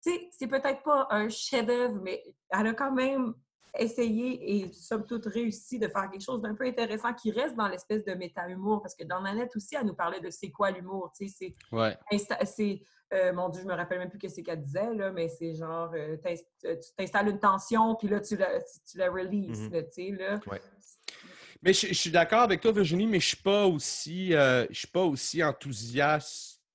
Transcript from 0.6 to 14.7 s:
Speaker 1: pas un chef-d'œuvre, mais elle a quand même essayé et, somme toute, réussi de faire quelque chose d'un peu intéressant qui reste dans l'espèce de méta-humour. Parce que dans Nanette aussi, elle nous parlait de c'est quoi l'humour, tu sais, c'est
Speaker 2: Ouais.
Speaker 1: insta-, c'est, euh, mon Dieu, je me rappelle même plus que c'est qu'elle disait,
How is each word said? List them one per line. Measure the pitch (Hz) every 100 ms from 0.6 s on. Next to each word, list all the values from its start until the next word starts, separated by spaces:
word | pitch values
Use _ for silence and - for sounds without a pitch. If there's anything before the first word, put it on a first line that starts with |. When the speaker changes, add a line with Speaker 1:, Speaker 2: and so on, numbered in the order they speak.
| 277 269
Speaker 1:
pas | 311 285 269
un | 208 214
chef-d'œuvre, | 226 - 254 220 240 247 208
mais | 185 - - - _
elle | 190 220
a |
quand | 226 277
même | 262 262 269 240 226 _ _ _ -
essayé | 226 226 233 220 247 247 - 202 185
et, |
somme | - - 220 214
toute, | 233 220
réussi | 226 233 202 - 247
de | 214
faire | 202 196
quelque | 196
chose | 196 247
d'un | 214 214
peu | 254
intéressant | 247 226 214 240
qui | 240 220
reste | 220 294 233
dans | 202
l'espèce | 185 - 214
de | 208
méta-humour. | 180 180 - 175 185 196 214
Parce | 208 -
que | 160
dans | 180
Nanette | 196 208 240 220
aussi, | - 302
elle | 220
nous | 160
parlait | 170 185
de | 175
c'est | - 190
quoi | - 202
l'humour, | 185 180 190 175 -
tu | 196
sais, | 196
c'est | 185 - - 113
Speaker 2:
Ouais. | 110 - -
Speaker 1:
insta-, | 208 202 - 208
c'est, | - 208 196 _ _ _
euh, | 190 180
mon | 180 180
Dieu, | 175
je | 190
me |
rappelle | 170 180 180
même | 180
plus | 202
que | 190
c'est | 156
qu'elle | 165 165
disait, | 139